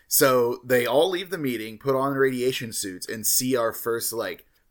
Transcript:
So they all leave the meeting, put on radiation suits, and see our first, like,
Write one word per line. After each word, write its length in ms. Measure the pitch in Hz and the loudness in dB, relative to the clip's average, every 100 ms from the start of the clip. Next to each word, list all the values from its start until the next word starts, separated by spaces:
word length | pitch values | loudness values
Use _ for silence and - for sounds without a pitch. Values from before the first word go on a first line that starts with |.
| - | -2
So 520 | - 139 131 120 120 | 2 4 4 2 0
they 220 | 123 127 120 | 2 2 4
all 240 | 131 180 | 4 4
leave 200 | 180 185 | 0 -4
the 80 | 180 | -4
meeting, 400 | 139 117 110 110 | -4 -4 -6 -6
put 180 | 135 135 | -2 0
on 180 | 139 | 0
radiation 580 | 135 135 127 123 127 117 | 2 0 2 -2 -2 -4
suits, 360 | 101 101 90 - | -6 -6 -8 -10
and 180 | 113 107 | -4 0
see 300 | - 127 131 | 0 2 0
our 160 | 113 | 0
first, 400 | 104 120 117 - | -2 -4 -4 -4
like, 320 | 113 101 87 - _ _ | -4 -6 -8 -14 _ _